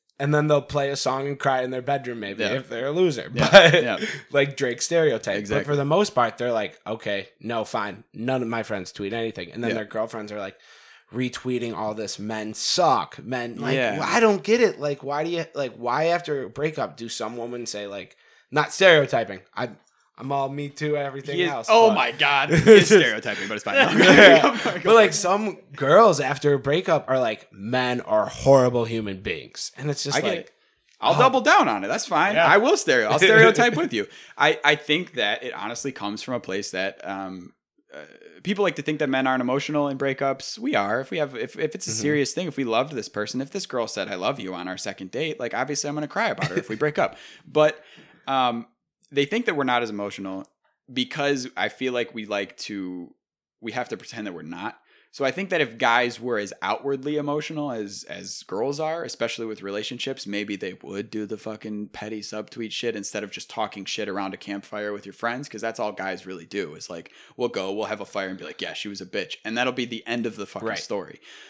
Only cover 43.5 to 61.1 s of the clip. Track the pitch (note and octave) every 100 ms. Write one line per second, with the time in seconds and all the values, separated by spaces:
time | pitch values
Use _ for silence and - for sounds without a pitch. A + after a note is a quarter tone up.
43.5 | - - B2+ A2 - F#2+ F#2 G2+ C#3+ F#2+
44.5 | F2+ F2+ F#2 G#2 F#2+ F#2 - B2 - A#2+
45.5 | G#2+ C#3 C#3+ D3 D3 D3+ F#3+ A3 B2 -
46.5 | - - A2 D3 D3 A#2+ - - - -
47.5 | D3+ D3+ - - - - _ - C3+ B2
48.5 | A#2 A#2 _ _ _ _ C#3 C#3+ A3+ A#3+
49.5 | D#3 C3 B2 A#2 G#2 G2+ G2+ G2 F#2+ F#2+
50.5 | _ _ _ _ B2+ B2+ D3+ C#3+ C#3 B2
51.5 | - G#2+ - C3 B2 A#2 A#2 G#2 G2+ G2
52.5 | - - G#2 F#2 F2+ F2 _ _ _ _
53.5 | _ A2+ A#2+ B2 A2 - A2 G#2 E2+ D#2
54.5 | F2 G#2 - _ _ _ - C3+ C3+ G3
55.5 | F3+ C3 A#2 B2 A#2 B2 A2+ A#2+ A2+ G2+
56.5 | - F#2+ A2+ C3+ C#3 C3+ D3+ C#3+ D3+ D3+
57.5 | D#3+ D3 A#2 G2+ G2 - F#2 F#2+ - -
58.5 | F#2+ C3 C#3+ D#3 E3 - - A#2 - A2+
59.5 | G#2 F#2+ G2+ G#2+ A#2+ - C3 G2+ G2+ G#2
60.5 | G2+ G2 F#2+ - F#2+ G#2+